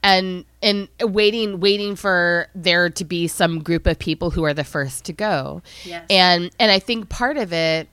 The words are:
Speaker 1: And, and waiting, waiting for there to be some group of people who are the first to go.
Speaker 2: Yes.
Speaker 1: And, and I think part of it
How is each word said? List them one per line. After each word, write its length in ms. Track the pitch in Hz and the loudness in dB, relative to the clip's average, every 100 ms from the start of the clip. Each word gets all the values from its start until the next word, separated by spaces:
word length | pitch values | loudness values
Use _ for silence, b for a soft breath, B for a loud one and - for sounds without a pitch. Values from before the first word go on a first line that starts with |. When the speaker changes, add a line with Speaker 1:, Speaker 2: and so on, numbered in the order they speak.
Speaker 1:
And, 420 | 202 190 185 180 - _ | 4 4 2 -6 -12 _
and 260 | 220 202 196 _ | 0 0 -4 _
waiting, 600 | 233 196 208 226 214 190 | -2 4 2 2 -4 0
waiting 340 | 196 202 202 | 0 2 -2
for 540 | 196 202 180 175 170 - | -4 0 2 2 2 -2
there 360 | 190 175 175 175 | -4 0 2 2
to 140 | 165 | -2
be 240 | 156 175 165 | -6 -2 -4
some 340 | - 170 165 | 0 0 0
group 240 | 151 165 175 | -2 0 0
of 120 | 160 | -2
people 320 | - 156 175 | -4 -4 -2
who 140 | 170 | 0
are 100 | 156 | -2
the 100 | 147 | -2
first 400 | 143 151 139 131 | -4 -4 -6 -8
to 80 | - | -12
go. 500 | 151 214 165 135 151 - B | -6 -2 -2 -4 -10 -14 B
Speaker 2:
Yes. 220 | 180 170 170 | -14 -14 0
Speaker 1:
And, 400 | 196 180 175 175 _ | 4 6 4 -2 _
and 140 | 220 | 2
I 80 | 196 | 2
think 280 | - 233 196 | 0 -6 -6
part 280 | - 247 294 | -4 -4 -2
of 160 | 196 | -4
it 360 | 165 165 160 156 | -2 -2 -2 -6